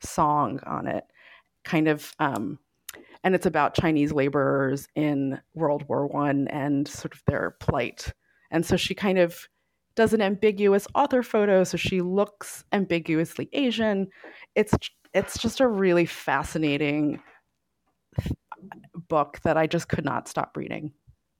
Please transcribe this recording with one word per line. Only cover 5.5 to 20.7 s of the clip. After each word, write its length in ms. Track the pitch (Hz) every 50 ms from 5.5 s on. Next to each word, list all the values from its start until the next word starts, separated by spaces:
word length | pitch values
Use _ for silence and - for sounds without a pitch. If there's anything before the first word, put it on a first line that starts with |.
| -
World 280 | 165 160 143 147 147 147 -
War 160 | 127 135 143
One 420 | 143 143 143 143 147 139 139 139 -
and 380 | - 147 135 147 143 139 147
sort 280 | - - - - - -
of 80 | - -
their 300 | - - - - 85 - -
plight. 540 | - - - 135 123 - - - - - - _ _ _ _ _ _ -
And 120 | - 165 160
so 140 | - -
she 160 | 175 - - 190
kind 240 | - 202 202 190
of 300 | 185 175 170 170 - - - _ _ _ _ _ _ _ _ -
does 180 | - 226 214 220
an 80 | 220
ambiguous 680 | 202 190 208 190 220 214 202 196 208 196 196 202 - - -
author 260 | - 285 269 269 247
photo, 420 | 233 - - 214 202 202 190 190 180
so 100 | 180 -
she 240 | 165 - - 190 185
looks 640 | 175 180 185 202 208 - - - - - - - - -
ambiguously 760 | - 208 190 - 175 170 160 - 160 156 165 160 - - - -
Asian. 560 | - 285 277 247 214 214 226 220 202 190 190 185 - - - - - - - - -
It's, 180 | 208 214 - - - - - _ _ _ _ -
it's 240 | 185 - - -
just 220 | - - 226 - -
a 80 | 269
really 380 | 247 214 190 196 185 175 175 170
fascinating 1160 | 165 - - - - 135 139 151 - - 165 156 147 143 143 151 147 147 151 151 147 - - - - - _ _ _ _ _ _ _ _ _ _ _ _ _ _ _ - - - - - - _ - - - - 196 - - - - - 170 165
book 320 | - 165 151 143 - - - -
that 140 | 165 151
I 100 | 156 160
just 220 | 156 - 170 - -
could 160 | - - 147
not 220 | 139 123 120 -
stop 280 | - - - - - -
reading. 360 | 147 - -